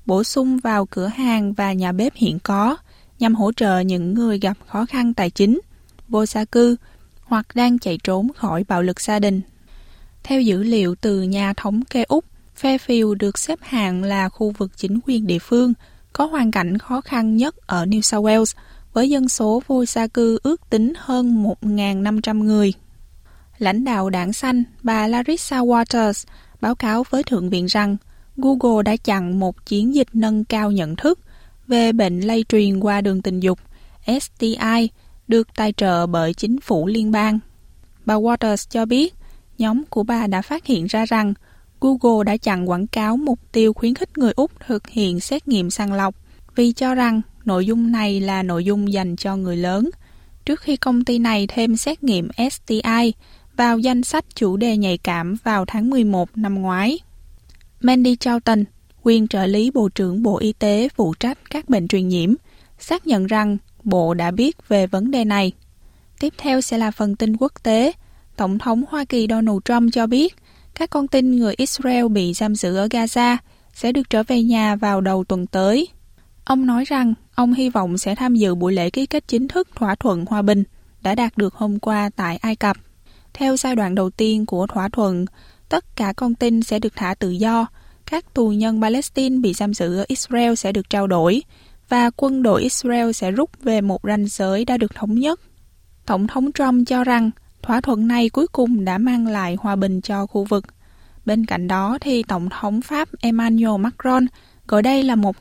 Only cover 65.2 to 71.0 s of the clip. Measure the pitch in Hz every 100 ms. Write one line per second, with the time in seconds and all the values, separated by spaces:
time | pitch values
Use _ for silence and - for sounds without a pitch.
65.2 | 220 202 190 - - _ - - _ -
66.2 | 294 - 285 262 254 226 214 - 208 202
67.2 | 220 220 269 - 233 220 269 - - -
68.2 | - - 185 202 247 226 285 302 269 247
69.2 | 220 226 226 196 - 240 233 240 226 262
70.2 | 339 - - - - - 330 302